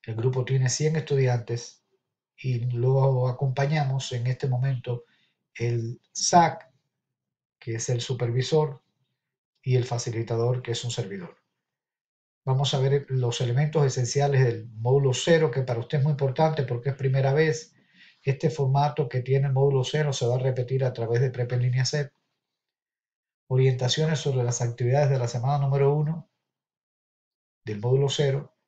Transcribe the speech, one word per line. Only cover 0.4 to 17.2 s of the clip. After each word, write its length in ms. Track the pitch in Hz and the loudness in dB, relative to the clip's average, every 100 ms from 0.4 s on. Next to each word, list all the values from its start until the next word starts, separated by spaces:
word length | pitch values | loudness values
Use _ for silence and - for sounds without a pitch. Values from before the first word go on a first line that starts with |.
| 123 | 0
tiene 240 | 131 127 | 0 0
cien 260 | - 151 156 | 0 0 -2
estudiantes 880 | 147 139 127 120 113 120 - - _ _ _ _ _ _ | 0 0 2 0 -2 -8 -8 -20 _ _ _ _ _ _
y 240 | 131 120 | -4 -2
lo 680 | 123 120 127 135 135 131 127 | -2 0 2 4 4 2 0
acompañamos 840 | 123 139 131 139 156 139 135 - | -2 -2 0 0 0 0 -2 -4
en 160 | 123 123 | -4 -2
este 200 | 127 139 | -2 -2
momento 560 | 127 135 127 123 123 - _ _ _ _ | 0 0 -2 -4 -8 -10 _ _ _ _
el 460 | - 120 117 113 127 _ | -4 -2 -2 -4 -10 _
sac, 600 | - - 175 165 - - _ _ _ _ _ _ _ _ _ | -4 4 4 4 0 -16 _ _ _ _ _ _ _ _ _
que 160 | - | -10
es 140 | 113 - | -6 -2
el 100 | 120 | -4
supervisor, 840 | - 123 117 120 - 156 151 139 _ _ _ _ _ _ _ _ 127 | -2 -4 0 -2 2 2 2 -6 _ _ _ _ _ _ _ _ 0
y 100 | 127 | 0
el 100 | 117 | 2
facilitador, 760 | 120 - 113 113 117 120 123 | -4 -4 -6 -2 0 0 -2
que 120 | 123 | -4
es 120 | 117 | -6
un 60 | 120 | -4
servidor. 480 | 117 98 98 87 - _ _ _ _ _ _ _ _ _ _ | -6 -6 -10 -12 -18 _ _ _ _ _ _ _ _ _ _
Vamos 300 | 135 131 139 | -2 0 0
a 60 | 139 | 0
ver 260 | 135 143 143 | 2 0 0
los 320 | 131 120 - | -2 -2 -2
elementos 460 | 120 123 151 156 139 | 0 0 2 2 2
esenciales 580 | 127 117 139 143 139 | 0 -2 0 2 2
del 240 | 120 110 - | 2 0 -10
módulo 460 | 110 117 139 135 | -6 0 2 2
cero, 360 | 123 - 165 156 | 0 2 4 4
que 120 | 135 | 0
para 180 | 127 117 | -2 -4
usted 160 | 117 151 | -2 0
es 80 | |
muy 60 | 143 | 0
importante 540 | 139 135 127 160 151 | 2 0 2 0 0
porque 260 | 123 120 139 | -4 -4 -4
es 40 | |
primera 380 | 127 131 135 | -2 0 2